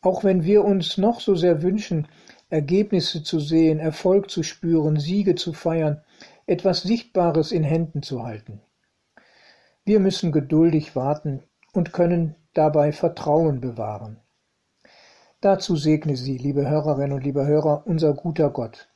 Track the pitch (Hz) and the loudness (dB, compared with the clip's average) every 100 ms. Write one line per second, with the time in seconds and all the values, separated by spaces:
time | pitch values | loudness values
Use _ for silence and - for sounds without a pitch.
0 | 185 185 202 185 160 208 208 196 170 - | 0 0 2 2 4 4 4 2 0 0
1 | 196 233 - 185 175 160 180 208 208 165 | 0 0 0 2 4 2 0 -2 -2 -4
2 | 151 _ _ - _ 160 143 185 208 196 | -4 _ _ -20 _ -4 0 0 2 0
3 | - 165 151 165 147 160 160 156 160 156 | -2 -6 -4 -4 0 2 4 2 -2 -2
4 | 185 190 196 - 156 - 170 165 151 151 | 2 2 0 -6 -6 -6 0 0 2 0
5 | 143 196 196 175 - 156 170 165 156 147 | 0 0 0 0 -2 -4 -4 0 -2 -4
6 | _ _ - _ - 175 196 175 175 233 | _ _ -20 _ -4 -2 0 -2 -2 -4
7 | - - 170 160 151 170 151 165 165 151 | -2 0 2 2 0 -2 0 0 -2 -6
8 | - 131 117 110 - 104 _ _ _ _ | -8 -10 -8 -12 -14 -20 _ _ _ _
9 | _ _ _ _ _ _ _ _ - 208 | _ _ _ _ _ _ _ _ 2 4
10 | 190 196 175 151 135 156 165 156 147 - | 4 0 0 0 0 4 4 4 -2 -4
11 | 131 147 151 135 _ _ _ - 170 - | -2 -2 -4 -8 _ _ _ -4 -2 0
12 | 170 175 160 156 _ - 156 151 147 147 | 2 2 0 -6 _ 0 2 4 2 2
13 | 170 165 - 151 165 135 123 117 107 104 | -2 -2 0 2 2 0 -6 -8 -8 -8
14 | 110 110 _ _ _ _ _ _ _ _ | -12 -18 _ _ _ _ _ _ _ _
15 | _ _ _ _ 202 190 - 165 147 151 | _ _ _ _ 0 0 0 -2 2 0
16 | 151 131 131 131 135 135 143 151 151 139 | 0 -4 -4 -4 -2 -2 0 0 0 -2
17 | 139 139 139 139 139 151 151 147 - 160 | -2 -4 -4 -2 2 2 2 -2 -2 0
18 | 156 139 180 156 147 139 113 - - | 0 0 -4 0 0 0 -8 -10 -20